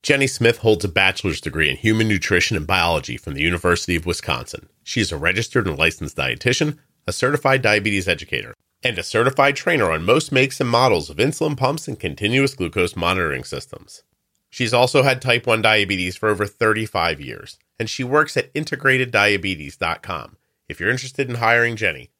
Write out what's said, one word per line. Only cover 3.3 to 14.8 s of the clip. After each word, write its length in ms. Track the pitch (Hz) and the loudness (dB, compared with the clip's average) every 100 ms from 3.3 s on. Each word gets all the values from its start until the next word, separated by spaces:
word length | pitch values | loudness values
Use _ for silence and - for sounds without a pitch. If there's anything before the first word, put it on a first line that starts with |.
the 60 | 69 | -2
University 540 | 80 87 90 85 - | -2 0 0 0 0
of 100 | 87 | -2
Wisconsin. 640 | 87 85 - 64 60 - - _ | -2 -6 -4 -6 -6 -14 -16 _
She 180 | - - | -8 -4
is 120 | 98 | -2
a 40 | 78 | -2
registered 520 | 82 92 117 127 98 | -2 -2 -2 -2 -2
and 100 | 73 | 0
licensed 380 | 82 - 73 - | 0 0 -8 -4
dietitian, 640 | 65 58 123 127 151 151 _ _ - | -4 -2 -2 0 0 -4 _ _ -8
a 60 | |
certified 500 | - 131 147 139 135 | -2 0 0 2 2
diabetes 460 | 113 107 104 101 90 | 4 2 2 -2 0
educator, 440 | 82 - 65 - - _ _ | -2 -2 -8 -8 -16 _ _
and 160 | 127 110 | -4 -4
a 60 | |
certified 500 | - 110 123 131 139 | -2 2 2 4 2
trainer 380 | 139 - 165 95 | 2 0 2 2
on 120 | 80 | 0
most 280 | 87 143 - | 2 2 2
makes 280 | 131 131 - | 0 0 0
and 80 | 127 | 0
models 400 | 120 127 92 71 | 4 4 2 -2
of 100 | 76 | -2
insulin 380 | 127 - 156 143 | 0 0 -2 0
pumps 300 | 131 160 - | -2 -2 -8
and 140 | 120 | -8
continuous 540 | 87 71 104 127 135 | -8 -4 -2 2 0
glucose 420 | - 87 98 87 - | -2 -4 -2 -2 0
monitoring 480 | 85 92 82 67 | 0 0 0 -4
systems. 580 | - - - - - - _ _ _ _ _ | -8 -10 -10 -18 -20 -20 _ _ _ _ _
She's 240 | - 120 | -4 0
also 300 | 120 | 4